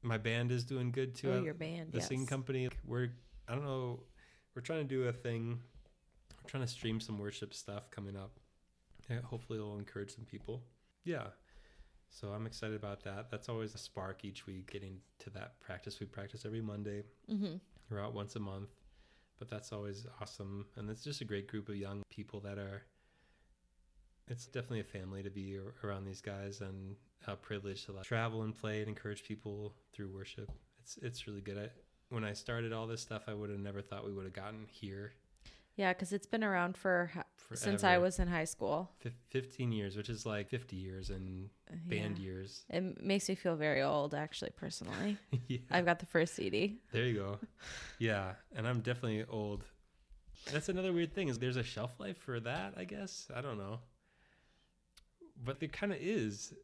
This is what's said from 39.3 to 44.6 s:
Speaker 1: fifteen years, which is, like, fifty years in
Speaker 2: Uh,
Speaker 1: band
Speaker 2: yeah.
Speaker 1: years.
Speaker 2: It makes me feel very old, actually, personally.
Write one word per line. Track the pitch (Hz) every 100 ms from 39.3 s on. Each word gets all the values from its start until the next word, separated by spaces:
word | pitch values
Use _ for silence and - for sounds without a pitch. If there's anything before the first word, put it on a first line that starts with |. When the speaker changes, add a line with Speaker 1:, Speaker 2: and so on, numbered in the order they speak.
Speaker 1:
fifteen | 131 127 - 123
years, | 110 98 98
which | 104
is, | 110 113
like, | 104 101
fifty | 127 120 92
years | 92 95 92
in | 95 92 92 98 - -
Speaker 2:
Uh, | - 170
Speaker 1:
band | 104 104 98
Speaker 2:
yeah. |
Speaker 1:
years. | 95 92 95 - -
Speaker 2:
It | - 185 -
makes | - 196 190
me | 190
feel | 180 165
very | 151 135
old, | 139 147 143
actually, | 147 151 - -
personally. | -